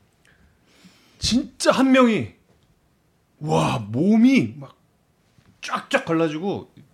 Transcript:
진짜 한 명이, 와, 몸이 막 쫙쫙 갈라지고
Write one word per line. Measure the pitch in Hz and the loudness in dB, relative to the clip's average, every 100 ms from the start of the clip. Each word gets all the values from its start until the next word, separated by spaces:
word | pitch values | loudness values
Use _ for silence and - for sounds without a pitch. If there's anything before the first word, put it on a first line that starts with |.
| _ _ _ _ _ _ _ _ - _ _ - | _ _ _ _ _ _ _ _ -20 _ _ -10
진짜 | - 240 - - 320 | -2 -2 -4 -2 0
한 | 202 262 | 2 4
명이, | 262 247 196 104 _ _ _ _ _ _ _ _ _ _ - | 4 4 2 -6 _ _ _ _ _ _ _ _ _ _ -14
와, | 151 160 156 131 | -4 -2 0 -4
몸이 | 104 117 185 226 247 262 113 131 | -6 -2 2 4 4 4 0 -8
막 | 139 _ _ _ _ _ _ _ _ _ | -20 _ _ _ _ _ _ _ _ _
쫙쫙 | - - - 269 - | -10 -10 -4 -4 -2
갈라지고 | 165 165 151 196 120 - _ - | -2 -2 -4 -8 -8 -12 _ -20